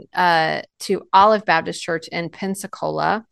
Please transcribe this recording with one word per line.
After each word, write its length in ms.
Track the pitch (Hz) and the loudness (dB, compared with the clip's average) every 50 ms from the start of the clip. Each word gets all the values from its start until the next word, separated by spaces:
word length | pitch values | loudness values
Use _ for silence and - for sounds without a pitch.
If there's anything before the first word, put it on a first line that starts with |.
| - - - | -16 -10 -4
uh, 500 | - 180 175 170 165 160 156 156 - - - _ - | 0 2 2 2 2 2 0 -2 -4 -8 -10 _ -10
to 260 | - - 196 175 - _ - | -6 -4 -4 -4 -2 _ 4
Olive 320 | 190 196 214 220 208 202 | 6 6 6 6 4 2
Baptist 360 | - 170 165 165 175 170 - | 2 0 0 0 -2 -8 -8
Church 280 | - - 170 165 165 - | -6 -6 -6 -6 -6 -8
in 220 | - 170 170 160 | -8 -8 -8 -8
Pensacola. 920 | - - - 190 196 190 - 190 - - 160 156 151 151 151 160 185 220 220 _ | -8 -8 -6 -6 -6 -6 -10 -14 -12 -8 -6 -6 -4 -2 0 0 0 -2 -4 _